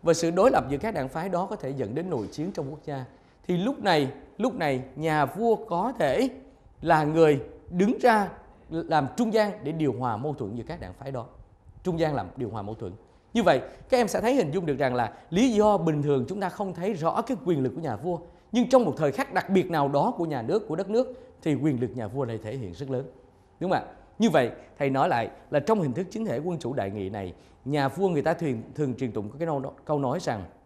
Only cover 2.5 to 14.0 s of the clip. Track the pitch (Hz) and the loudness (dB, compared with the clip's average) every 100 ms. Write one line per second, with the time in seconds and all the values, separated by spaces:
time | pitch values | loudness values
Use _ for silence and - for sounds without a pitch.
2.5 | 190 139 143 - 139 127 - _ _ - | -6 -8 -10 -10 -10 -10 -16 _ _ -2
3.5 | 175 208 285 - 208 135 - - - 240 | 0 0 0 2 2 2 -4 -18 -2 -2
4.5 | 247 156 131 120 - 160 151 139 175 233 | 0 -2 -2 -4 -6 -2 2 0 0 0
5.5 | 208 - 175 220 233 151 143 262 - - | 0 0 -2 -2 0 0 2 0 -2 -20
6.5 | - - - 151 156 151 160 160 139 - | -20 -20 -8 4 4 4 6 6 6 -2
7.5 | - - 175 202 392 247 220 190 - - | -16 -8 0 2 4 6 4 2 -6 -20
8.5 | - - 160 - 156 135 - 226 220 208 | -20 -8 -6 0 2 2 -2 0 2 2
9.5 | 185 143 165 214 127 127 107 147 139 107 | -2 -6 0 0 0 -4 -4 -6 -6 -6
10.5 | 120 107 165 98 92 135 131 117 - - | -8 -10 -10 -12 -12 -10 -10 -10 -18 -20
11.5 | _ - - 180 165 160 139 92 - 117 | _ -20 -8 -4 0 2 0 -4 -6 -6
12.5 | 110 101 110 98 98 - _ _ 226 185 | -6 -8 -8 -10 -12 -20 _ _ 2 4
13.5 | 135 - - - 247 | 4 2 -16 0 2